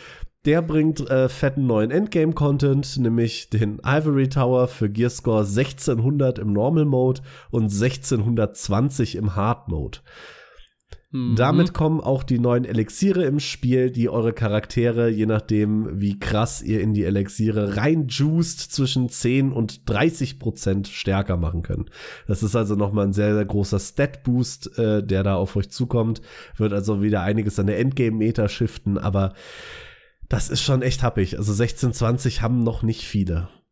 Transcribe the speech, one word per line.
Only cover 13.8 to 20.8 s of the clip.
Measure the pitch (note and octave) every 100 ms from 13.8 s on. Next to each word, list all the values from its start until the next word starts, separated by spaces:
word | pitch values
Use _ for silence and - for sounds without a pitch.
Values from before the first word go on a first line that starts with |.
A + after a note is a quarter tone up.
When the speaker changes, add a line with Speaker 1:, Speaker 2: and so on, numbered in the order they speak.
| B2+
Speaker 1:
die | B2 A#2+
eure | A#2 A2+
Charaktere, | A2+ A2+ G#2+ - B2 A#2+ A#2 A#2
je | G#2+ G#2+
nachdem, | G#2+ - G#2+ G#2 G#2+ A2 F#2
wie | G2+ G2
krass | - G#2+ G#2+ -
ihr | - G#2+
in | G#2+
die | G#2
Elixiere | F2 G2+ G2 - A2 G#2+ G2+ G2+
reinjuiced, | C#3+ E3 C3+ - D3 E3 E3 - -
zwischen | - C3 C3 B2
zehn | - A#2+ C3+ C3+
und | A#2+ G#2+ - -
dreißig | G#2+ E3 E3 C3 -
Prozent | A2+ - G2+ G2